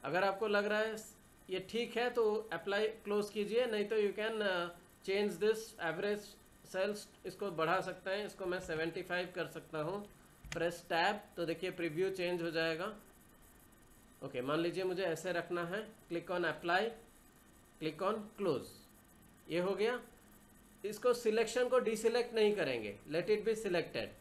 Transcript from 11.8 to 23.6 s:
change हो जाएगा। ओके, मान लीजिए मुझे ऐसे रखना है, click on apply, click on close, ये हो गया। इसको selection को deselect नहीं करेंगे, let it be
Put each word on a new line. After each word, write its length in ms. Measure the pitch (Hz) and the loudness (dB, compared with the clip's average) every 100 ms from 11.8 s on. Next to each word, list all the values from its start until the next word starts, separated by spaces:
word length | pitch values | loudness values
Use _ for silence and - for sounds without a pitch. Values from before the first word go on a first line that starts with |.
| 170 151 185 | -2 0 0
change 320 | 190 175 180 | 0 0 0
हो 80 | 170 | 0
जाएगा। 420 | 165 165 160 196 214 - - - - - - - - - - - - | 0 0 0 -4 -8 -18 -20 -20 -20 -20 -20 -20 -20 -20 -20 -20 -14
ओके, 180 | 135 127 | -8 -6
मान 180 | 127 160 | -2 0
लीजिए 240 | 170 165 | 0 0
मुझे 180 | 185 180 | -2 0
ऐसे 280 | 185 160 185 | 0 -2 -2
रखना 320 | 175 170 175 | -2 -2 -2
है, 180 | 170 196 214 - - | -2 -4 -6 -14 -6
click 200 | 170 165 180 | -6 -2 0
on 100 | 165 | 0
apply, 280 | 151 170 180 226 - - - - - - - - - | -2 0 2 2 -4 -18 -20 -20 -20 -20 -20 -20 -6
click 240 | 160 151 190 | -6 -2 -2
on 140 | 220 208 - | -2 -6 -2
close, 300 | 190 131 - - - - - - - - - | 0 0 -2 -16 -20 -20 -20 -20 -20 -20 -4
ये 100 | 160 | -2
हो 140 | 180 | 0
गया। 260 | 190 220 247 - - - - - - - - | 0 0 -2 -8 -20 -20 -20 -20 -20 -20 -10
इसको 280 | 202 208 247 | -8 0 2
selection 540 | 240 226 214 220 254 247 | 4 4 4 4 2 4
को 100 | 254 | 4
deselect 540 | 214 214 226 240 240 | 4 2 4 4 2
नहीं 200 | 226 208 | 4 4
करेंगे, 420 | 208 147 120 104 101 - | 4 2 0 -2 -8 -2
let 180 | 156 175 214 | -2 2 2
it 80 | 208 | 2
be 60 | 220 | 0